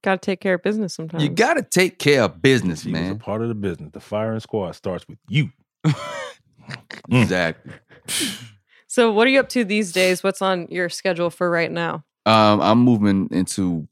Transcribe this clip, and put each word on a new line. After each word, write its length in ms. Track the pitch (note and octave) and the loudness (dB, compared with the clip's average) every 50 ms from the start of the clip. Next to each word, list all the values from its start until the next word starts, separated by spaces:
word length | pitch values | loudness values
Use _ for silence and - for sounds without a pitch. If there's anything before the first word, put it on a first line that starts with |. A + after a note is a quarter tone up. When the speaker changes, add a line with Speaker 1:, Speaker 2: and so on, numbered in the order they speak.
Speaker 1:
Gotta 160 | - G3 F#3+ F#3 | 0 0 -2 0
take 220 | - - F#3+ F3+ | -2 -6 -6 -4
care 140 | - G3 F#3 | -2 -2 -2
of 80 | F3 _ | 0 _
business 300 | G3 G#3+ A3 G#3+ F3 - | -4 -2 -2 -4 -6 -6
sometimes. 280 | - D#3+ D#3+ E3+ E3 | -10 -12 -8 -4 -2
Speaker 2:
You 60 | D3+ C#3+ | -2 -2
gotta 340 | C3+ - A3 C#4+ E4+ D4+ | 2 0 2 2 2 -2
take 360 | G3+ _ - F3+ F#3 F3+ - _ | -4 _ 2 2 2 2 0 _
care 220 | - D3 C#3+ C3+ A2+ | 2 2 4 4 4
of 180 | F#2+ - F2 | 2 0 2
business, 400 | - C3+ C3+ A#2+ F2 F2+ E2+ D#2 | 4 4 4 4 2 0 -4 -4
Speaker 3:
She 80 | - F2 | -6 -6
was 100 | E2+ D#2+ | -4 -4
Speaker 2:
man. 120 | E2 F#2 | -4 -4
Speaker 3:
a 40 | F#2+ | -6
part 240 | A2 - - G2+ A2 | -8 -8 -8 -6 -4
of 60 | A2+ A#2+ | -4 -4
the 60 | A#2 | -4
business. 360 | G#2+ G2+ G2 E2+ - E2 D2 | -4 -4 -6 -6 -6 -12 -16
The 80 | _ - | _ -18
firing 400 | - - G#2+ G#2+ A2 A2+ A2 A2 | -12 -6 -6 -4 -4 -4 -4 -6
squad 320 | - - - A2 G2 E2+ | -8 -6 -4 -4 -4 -6
starts 340 | D#2+ - _ G2 F2+ - - | -10 -10 _ -8 -8 -8 -10
with 120 | - - _ _ - | -14 -20 _ _ -2
you. 220 | G2 D3 D3 D3 - _ _ _ _ _ - | -2 0 0 -2 -6 _ _ _ _ _ -2
<laughs> 80 | D#3 C#3+ - - - D5 C#5+ C5 - - _ _ _ _ _ - - - - _ _ - - _ - | -2 -2 -2 -6 -12 -10 -10 -12 -14 -16 _ _ _ _ _ -18 -18 -18 -18 _ _ -20 -20 _ 0
Speaker 2:
Exactly. 600 | A#2 B2+ A2+ F#2+ F#2+ F2+ F2 E2 E2 _ _ C#2 - - _ _ - - _ - - - D#4 A#3+ - - B2 A2+ G#2 _ _ _ _ _ _ _ | 2 2 2 2 2 0 0 -2 -4 _ _ -20 -20 -20 _ _ -20 -20 _ -8 -6 -6 -6 -6 -8 -12 -16 -20 -20 _ _ _ _ _ _ _
Speaker 1:
So 240 | - - A#3 A3+ | 0 2 2 4
what 140 | G#3 G#3 A#3 | 4 4 4
are 40 | C4 | 4
you 80 | C4 C4+ | 4 2
up 80 | B3+ C4 | 2 0
to 140 | - B3+ A#3 | -2 -2 -2
these 280 | F#3 G#3 G#3+ A3 F3+ | 0 0 -2 -2 -2
days? 300 | E3 F#3 F#3 F#3 F#3 F3 - | 0 0 2 2 2 0 -2
What's 180 | G3 F#3+ - | -4 -2 -2
on 240 | G3 F#3+ F#3+ F3+ E3+ - | -2 -2 -2 -2 -4 -6
your 180 | - F3+ F3+ E3+ | -6 -4 -4 -4
schedule 420 | - - - F#3+ F3+ E3 F3 E3+ | -6 -4 -4 -4 -2 0 -2 -4
for 180 | - - F3+ F3 | -2 -2 -2 0
right 200 | E3+ E3+ E3+ - | 0 0 -2 -2
now? 340 | D#3+ E3+ E3+ E3 D#3 D#3+ - _ _ _ _ | -4 -4 -4 -4 -6 -8 -10 _ _ _ _
Speaker 2:
Um, 340 | G#2+ A2 A2 G#2+ G#2+ G#2 G2+ | 4 4 6 6 6 4 4
I'm 180 | C#2+ F#2+ A2+ A#2+ | 4 4 4 6
moving 500 | B2 B2 A#2+ G#2+ G#2 G2+ G2 F#2+ F2 - | 6 4 4 4 4 2 2 2 0 0
into 560 | - E2+ F#2 - - - F#2+ F2+ E2+ D#2+ D2 - | -2 -2 -2 -2 -2 -2 -2 -2 -2 -4 -6 -10